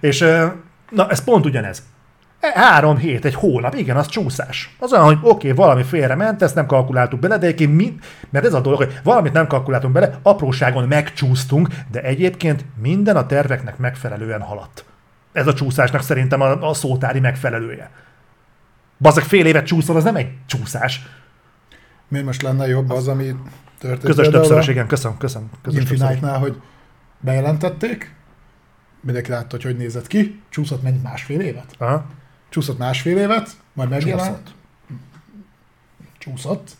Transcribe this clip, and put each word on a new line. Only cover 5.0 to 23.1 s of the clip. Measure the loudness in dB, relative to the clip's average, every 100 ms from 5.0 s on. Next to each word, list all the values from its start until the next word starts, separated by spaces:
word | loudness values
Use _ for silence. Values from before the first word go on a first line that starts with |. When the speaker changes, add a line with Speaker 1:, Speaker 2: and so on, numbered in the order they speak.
Speaker 1:
hogy | 6 6
oké, | 4 4 2
valami | 4 6 6
félre | 2 0 0
ment, | 0 0 0
ezt | 0
nem | 0 2
kalkuláltuk | 2 2 0 0 0
bele, | 0 2
de | 0
egyébként | 2 4 4
mi-, | 2 -4 -18 -20 -4
mert | 0
ez | 2
a | 2
dolog, | 2 2
hogy | 0 -2
valamit | 2 4 4
nem | 2 2
kalkuláltunk | 0 0 -2 0
bele, | 2 2 2
apróságon | 2 2 2 0 0 0 0
megcsúsztunk, | 0 -2 -4 0 0 0 0 0 -2 -10
de | -8
egyébként | -4 0 0 0 -2 -2 -4 -6
minden | -2 0 2 2
a | 2
terveknek | 0 0 -2 -6 -6
megfelelően | -6 -6 -10 -8 -8 -8
haladt. | -8 -12 -14 -20 -20 _ _ _ _
Ez | -2 0
a |
csúszásnak | 0 -2 0 0 0
szerintem | -2 -2 0 2
a, | 2 0 -2
a |
szótári | -4 -4 -2 -2 0
megfelelője. | 0 0 -4 -6 -8 -12 -18 _ _ _ _ _ _ _ _ _ _ _
Bazzeg, | 4 4
fél | 2 4 4
évet | 2 2
csúszol, | -2 0 2
az |
nem | 2 0
egy | -6 -10 -10
csúszás. | -10 -8 -6 -6 -6 -12 -20 _ _ _ _ _ _ _ _ _
Speaker 2:
Miért | -6 -6
most | -4
lenne | -2 -2 0
jobb | 0 0
az, | -2
ami | -2